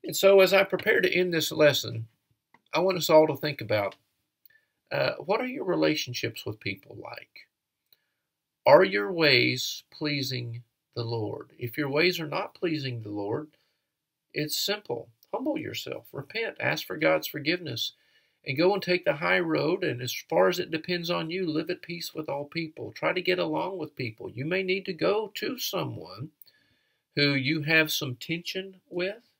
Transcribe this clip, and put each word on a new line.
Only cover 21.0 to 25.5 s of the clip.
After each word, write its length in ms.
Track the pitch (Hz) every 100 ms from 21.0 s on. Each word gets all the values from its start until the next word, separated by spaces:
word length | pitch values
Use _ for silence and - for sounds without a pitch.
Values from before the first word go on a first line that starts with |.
| 170
on 200 | 175 160
you, 180 | 180 180
live 220 | 151 165
at 120 | 175
peace 320 | - 170 165
with 160 | 160 156
all 160 | 143 147
people. 460 | 165 160 - 107
Try 220 | - 160
to 80 | 180
get 160 | 175 180
along 400 | 170 156 175 190
with 180 | 151 -
people. 340 | 123 113 -
You 160 | 110 147
may 180 | 185
need 220 | 190 190 190
to 80 |
go 380 | 165 160 208 208 -
to 240 | 214